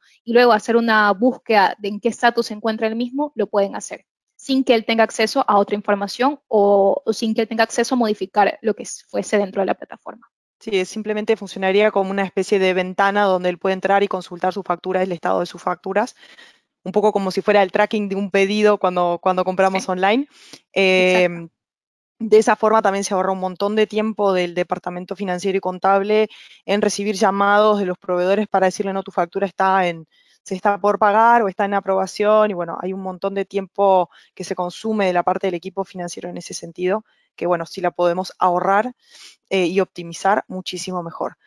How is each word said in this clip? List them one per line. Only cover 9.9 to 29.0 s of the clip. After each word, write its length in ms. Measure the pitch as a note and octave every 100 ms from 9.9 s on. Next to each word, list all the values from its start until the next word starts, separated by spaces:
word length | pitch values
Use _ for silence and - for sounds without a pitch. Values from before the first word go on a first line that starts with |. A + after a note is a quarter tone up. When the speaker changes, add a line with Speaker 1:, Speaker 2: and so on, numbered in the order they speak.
| - - A3 _ _ _ _
Speaker 2:
Sí, 120 | A3+ G3
es, 100 | F#3
simplemente 480 | A3 G#3+ G#3+ A3 A3
funcionaría 540 | G3 G3 F#3+ G3 G#3+
como 180 | G3+ F#3+
una 140 | G3
especie 340 | F#3+ F#3+ F#3 G3+
de 160 | F#3
ventana 520 | F3+ F#3 F#3 G3 G#3 G3+
donde 240 | F#3 F3+
él 100 | F3
puede 140 | F#3+
entrar 280 | F#3+ G3 G3
y 60 | G3+
consultar 440 | F#3 - F3 F#3
su 120 | G3
factura, 400 | F3+ E3+ F#3 F#3
el 80 | F#3
estado 300 | E3+ F3+ F#3+
de 40 | F3
sus 160 | F3
facturas, 540 | F3+ F3 F#3+ G3 B3 - - - - _ _ _
un 80 | F#3
poco 200 | G#3 G#3
como 180 | G3 F#3+
si 120 | F#3
fuera 200 | G#3+ G#3
el 100 | F#3
tracking 380 | - G#3 G#3+ G3+
de 60 | G3
un 160 | G3
pedido 480 | G3 G3 G#3+ G#3 G3+
cuando, 400 | F#3 F3+ F3 E3+
cuando 220 | F#3+ F#3
compramos 400 | F#3 F#3 F#3+ F#3+
Speaker 1:
Sí. 80 | -
Speaker 2:
online. 360 | F3+ G3 B3 D4 _ - - _
Em, 600 | F#3+ F#3 F#3 F#3 F#3 F3+
Speaker 1:
Exacto. 200 | E3+ E3 _ _ _ _ _ _ _
Speaker 2:
de 160 | A3 G#3+
esa 200 | A3 G#3+
forma 240 | G#3+ A3
también 240 | G#3 G3 G3
se 80 |
ahorra 180 | F#3+ F#3
un 80 | F#3+
montón 380 | F#3 F3+ G3+ G#3+
de 100 | G#3+
tiempo 460 | G#3+ A3 G#3+ G3+
del 200 | F#3 F3
departamento 600 | F3 F3 F3+ F3 F3+ F3+ F#3+
financiero 420 | G3 F3+ F#3+ F#3+
y 40 |
contable 680 | F#3 F3+ F#3+ G3 G3+ G#3+ G#3+ - - - -
en 160 | G#3
recibir 340 | G#3 - G3+ F#3+
llamados 640 | G3+ G3 G3+ G#3 G#3+ G#3
de 60 | F#3
los 120 | F3+
proveedores 480 | - F3+ F3+ G3+ G#3
para 160 | F#3+ F#3
decirle, 260 | - G3
"No, 120 | F#3+